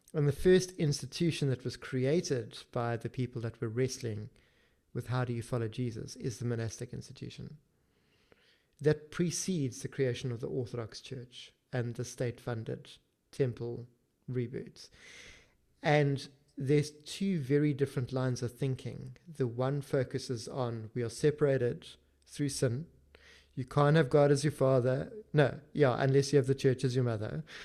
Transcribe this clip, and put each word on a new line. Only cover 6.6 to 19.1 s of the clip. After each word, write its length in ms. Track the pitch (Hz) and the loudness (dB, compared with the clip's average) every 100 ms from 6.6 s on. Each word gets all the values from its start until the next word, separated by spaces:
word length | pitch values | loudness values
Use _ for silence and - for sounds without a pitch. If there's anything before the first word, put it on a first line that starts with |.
| 113 - 120 | -4 -8 -10
institution. 640 | - - 127 123 - - 147 _ _ _ _ _ _ _ _ _ _ _ - | -12 -14 -14 -14 -12 -16 -16 _ _ _ _ _ _ _ _ _ _ _ -2
That 300 | 143 151 - | 0 0 -2
precedes 680 | - 175 - - 180 135 - | -2 -2 -2 -4 -2 -4 -4
the 60 | 131 | -8
creation 440 | - 131 120 131 | -2 -2 -2 -6
of 80 | 117 | -6
the 80 | 135 | -6
Orthodox 540 | 143 117 120 110 - | -6 -6 -8 -10 -12
Church 500 | - 127 123 - - _ _ | -14 -14 -14 -18 -20 _ _
and 220 | 127 120 117 | -6 -4 -6
the 100 | 120 | -8
state-funded 840 | - 120 113 - 117 110 127 - - _ _ _ | -6 -6 -6 -8 -6 -6 -10 -12 -20 _ _ _
temple 560 | - 131 110 117 120 120 _ _ _ - | -2 -2 -2 -8 -10 -12 _ _ _ -8
reboots. 580 | 127 117 135 - - - - - - - - _ _ _ _ | -4 -4 -6 -12 -16 -20 -20 -20 -20 -20 -20 _ _ _ _
And 460 | 175 147 143 139 - - _ - | 2 4 4 0 -6 -18 _ -6
there's 340 | 135 147 - - - | 2 2 2 -6 -14
two 340 | - 196 175 | -4 -2 0
very 340 | 127 143 151 | 2 2 2
different 400 | 135 135 143 123 | 2 -2 -2 -4
lines 280 | 131 127 120 | -2 0 -2
of 100 | 120 | -4
thinking. 640 | - 139 127 117 127 127 | -4 -4 -4 -8 -10 -12